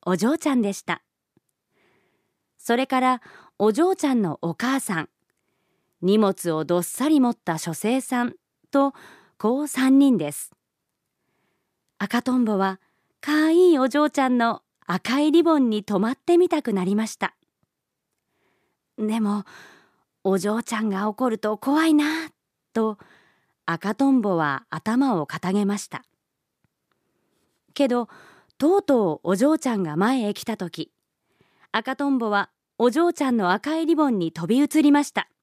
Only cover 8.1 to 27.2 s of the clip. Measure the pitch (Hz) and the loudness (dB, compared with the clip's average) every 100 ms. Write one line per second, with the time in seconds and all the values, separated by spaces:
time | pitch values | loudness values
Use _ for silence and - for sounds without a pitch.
8.1 | 247 240 - _ _ _ 277 277 - - | -4 -4 -8 _ _ _ 0 0 -4 -20
9.1 | - _ _ 214 262 302 254 262 269 277 | -20 _ _ -2 -2 -4 0 4 6 4
10.1 | 220 147 - - _ _ _ _ _ _ | 2 -2 -10 -16 _ _ _ _ _ _
11.1 | _ _ _ _ _ _ _ _ _ 196 | _ _ _ _ _ _ _ _ _ -4
12.1 | 240 254 254 220 196 190 190 _ _ _ | -2 0 0 0 0 0 -4 _ _ _
13.1 | _ - 302 311 339 359 285 254 294 302 | _ -2 2 4 6 6 6 2 2 0
14.1 | - 262 247 233 - _ _ - 180 - | 0 0 2 0 -2 _ _ -6 -6 -2
15.1 | 269 302 320 330 302 240 214 196 202 220 | 0 4 4 4 4 2 0 -2 0 0
16.1 | 269 - 349 359 311 240 202 180 208 220 | -2 2 4 4 0 -2 -2 0 -2 -4
17.1 | - 196 - _ _ _ _ _ _ _ | -6 -8 -8 _ _ _ _ _ _ _
18.1 | _ _ _ _ _ _ _ _ - 214 | _ _ _ _ _ _ _ _ -8 -4
19.1 | 226 208 208 - - - - _ _ _ | -2 -2 -4 -8 -20 -20 -20 _ _ _
20.1 | _ 190 190 202 220 - 220 220 190 214 | _ -2 -2 -2 -4 -4 -4 -4 -2 -4
21.1 | 208 254 220 214 208 269 302 320 302 294 | -2 -4 -2 -4 -4 0 2 4 2 2
22.1 | 320 320 _ _ _ _ 226 220 202 - | -4 -10 _ _ _ _ -4 -4 -6 -16
23.1 | _ _ _ _ _ - 165 196 220 277 | _ _ _ _ _ -8 -6 -6 0 2
24.1 | 262 202 170 147 135 - 160 214 240 277 | 2 2 0 0 -4 -8 -8 -2 0 0
25.1 | 180 147 165 180 202 202 202 - - - | -2 -4 -6 -2 -2 -2 -4 -10 -16 -18
26.1 | _ _ _ _ _ _ _ _ _ _ | _ _ _ _ _ _ _ _ _ _
27.1 | _ | _